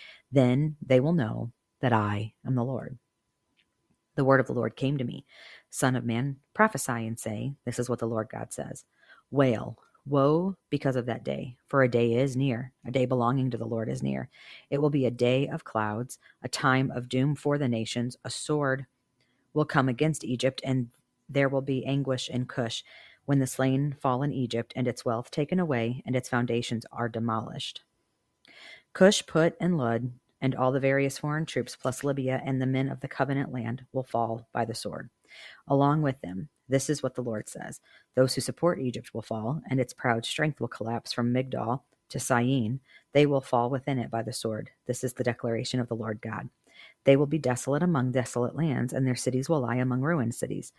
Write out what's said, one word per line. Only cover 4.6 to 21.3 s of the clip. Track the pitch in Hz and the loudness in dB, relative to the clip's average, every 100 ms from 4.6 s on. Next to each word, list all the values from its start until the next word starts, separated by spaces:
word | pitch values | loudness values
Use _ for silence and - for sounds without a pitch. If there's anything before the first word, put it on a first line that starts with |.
| 117 - | -4 -2
came | 135 143 | -2 -2
to | |
me. | 120 - - - - - _ | -4 -8 -14 -20 -20 -20 _
"Son | - 131 127 | -2 0 0
of | |
man, | 117 117 139 135 _ | 0 -2 -2 -6 _
prophesy | - 214 127 - 117 113 | 0 2 0 -4 -4 -4
and | 117 | -6
say, | 113 107 123 139 | -6 -6 -6 -6
'This | - 117 | -6 -4
is | 123 | -4
what | 120 | -2
the | 113 | -2
Lord | 113 110 | -4 -6
God | 110 - | -8 -10
says. | - - - - _ _ - _ | -10 -10 -12 -18 _ _ -20 _
Wail, | 131 135 110 - 117 _ _ | 2 4 2 -4 -12 _ _
woe | - 139 139 156 190 190 _ | -2 2 4 4 0 -6 _
because | 143 139 127 | -2 0 0
of | 120 | -2
that | 120 | -4
day, | - - - 120 _ | -4 -6 -8 -14 _
for | 139 | 4
a | 127 | 4
day | 117 120 | 4 4
is | 117 139 127 | 4 2 2
near, | 139 117 135 - | 0 0 -6 -12
a | 131 | -4
day | 131 123 | 0 2
belonging | 131 117 135 131 | 2 2 2 0
to | 117 | -2
the | 113 | -4
Lord | 113 113 | -4 -2
is | 131 | -4
near. | 135 131 131 - - - - | -2 -4 -6 -14 -20 -20 -4
It | 139 | 0
will | 147 | 2
be | 147 123 | 2 2
a | |
day | 120 123 131 139 | 2 2 2 0
of | 147 | -4
clouds, | - 113 107 107 127 - _ _ | -4 -2 -2 -2 -6 -12 _ _
a | 123 | -8
time | - 143 131 135 | -2 2 2 2
of | - 123 | -2 -4
doom | 131 139 | 0 2
for | 139 147 143 | 0 0 0
the | 135 | 0
nations. | 117 113 120 120 - | 0 -2 -4 -4 -6
A | - | -10
sword | - - 151 139 131 135 _ _ _ _ _ _ | -8 -2 0 0 -2 -6 _ _ _ _ _ _
will | 151 | 0
come | 151 156 131 | 2 4 2
against | 117 156 151 | 4 2 0
Egypt, | - 123 131 - | -2 0 0 0
and | - 131 120 - _ _ | -2 0 0 -6 _ _
there | - | -4